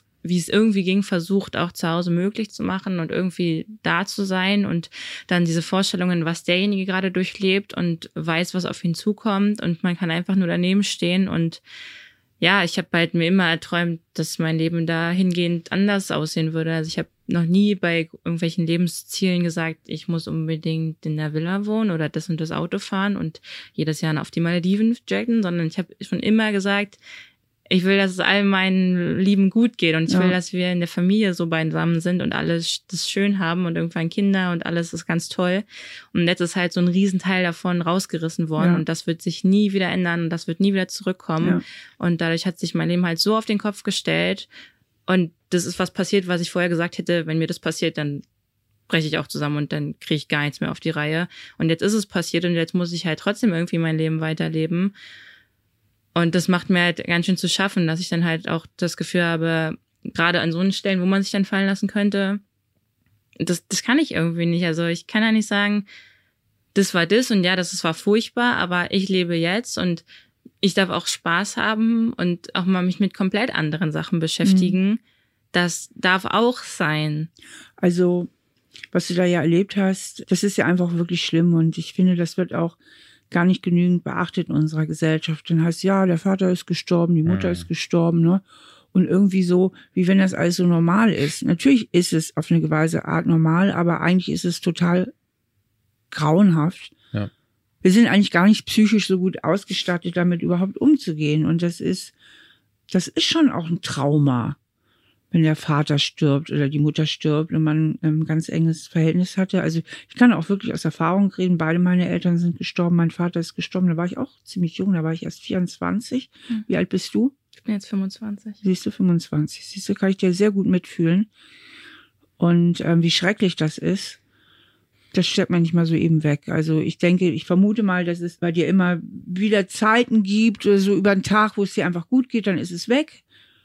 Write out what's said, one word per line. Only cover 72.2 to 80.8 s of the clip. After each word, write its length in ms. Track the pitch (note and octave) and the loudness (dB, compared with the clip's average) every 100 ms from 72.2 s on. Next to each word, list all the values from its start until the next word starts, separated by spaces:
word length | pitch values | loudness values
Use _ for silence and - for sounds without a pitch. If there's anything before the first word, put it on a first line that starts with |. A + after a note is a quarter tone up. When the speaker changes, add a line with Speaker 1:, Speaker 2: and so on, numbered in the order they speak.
| F3+ F3 - - | -2 -2 -4 -4
Speaker 1:
auch 100 | F3+ | 0
mal 160 | F#3 | 2
mich 200 | F3+ F3+ | 0 0
mit 120 | G3 | -2
komplett 400 | - F#3+ G3 B3+ | 0 -2 -2 -2
anderen 380 | - D#3 D#3 E3+ | -2 -4 -2 -4
Sachen 280 | D#3 D#3 E3+ | -4 -4 -2
beschäftigen. 720 | D#3+ - E3+ F#3+ F3+ F#3 F#3+ | -2 0 2 4 2 2 0
Speaker 2:
Mhm. 80 | A3 _ _ _ _ _ | -2 _ _ _ _ _
Speaker 1:
Das 380 | F3+ F3 E3+ - - | -2 -2 -4 -12 -4
darf 280 | F#3 F#3 | 0 0
auch 360 | - G3+ A#3+ B3 | 0 0 2 0
sein. 680 | - - E3 D3+ D3+ D3+ D#3+ _ - - - - | -8 -4 -2 0 -2 -4 -6 _ -20 -20 -20 -2
Speaker 2:
Also, 540 | F3+ F3 F3+ F3 F3 _ _ _ _ - - | 0 2 2 2 -4 _ _ _ _ -20 -6
was 160 | F3+ - | -4 -2
du 60 | F3 | 0
da 100 | F3+ | 2
ja 160 | F3 | 2
erlebt 340 | D3+ E3 G3 G3+ | 2 2 0 0
hast, 480 | F#3+ F#3+ - - - | 0 0 -6 -12 -2
das 140 | F#3 | 0
ist 120 | G3+ G3 | 0 0
ja 100 | E3+ | 2
einfach 280 | F3+ | 2